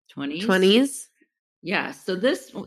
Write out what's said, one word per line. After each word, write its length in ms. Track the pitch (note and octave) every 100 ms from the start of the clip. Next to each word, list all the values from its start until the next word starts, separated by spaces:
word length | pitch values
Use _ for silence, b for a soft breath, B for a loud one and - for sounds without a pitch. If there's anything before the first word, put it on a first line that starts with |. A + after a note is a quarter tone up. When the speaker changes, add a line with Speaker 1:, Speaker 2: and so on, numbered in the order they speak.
| _
Speaker 1:
Twenties? 360 | - C#3 D#3+
Speaker 2:
twenties? 640 | G#3+ F#3 F#3+ A3 C#4 - - _ _ _ _ _
Speaker 1:
Yeah, 300 | E3 F#3 C#3
so 240 | - - F3+
this, 380 | A#3+ F4 - G3+